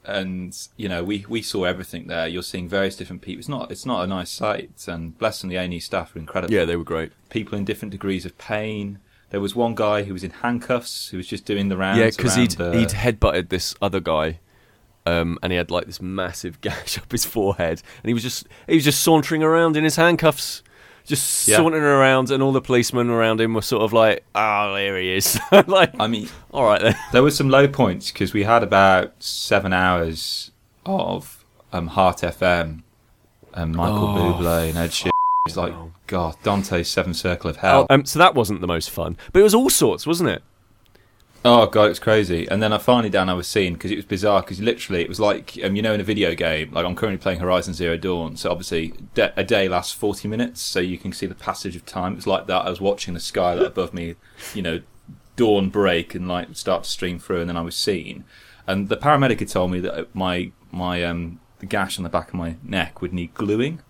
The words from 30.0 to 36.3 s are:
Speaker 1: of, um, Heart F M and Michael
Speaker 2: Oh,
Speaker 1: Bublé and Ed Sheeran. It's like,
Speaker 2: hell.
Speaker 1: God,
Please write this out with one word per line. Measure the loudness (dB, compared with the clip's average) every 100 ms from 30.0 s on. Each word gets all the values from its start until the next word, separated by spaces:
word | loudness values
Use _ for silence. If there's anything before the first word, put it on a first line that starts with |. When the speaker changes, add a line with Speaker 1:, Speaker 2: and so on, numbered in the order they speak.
| 0 -4 -8 -10 -12 _ _ _ -6
Speaker 1:
of, | -4 -2 -6 -10 -20 _ _ _
um, | -8 -4
Heart | 2 2 2
F | -6 0
M | 2 2 0 -8 _ _ _ _ _ _ -16
and | -6 -4
Michael | 0 0 0 0
Speaker 2:
Oh, | 0 0 0
Speaker 1:
Bublé | 0 2 0
and | -2
Ed | -2
Sheeran. | -2 -2 0 0 0 -2
It's | -4
like, | -6
Speaker 2:
hell. | -8 -16 -18 -6
Speaker 1:
God, | -4 -4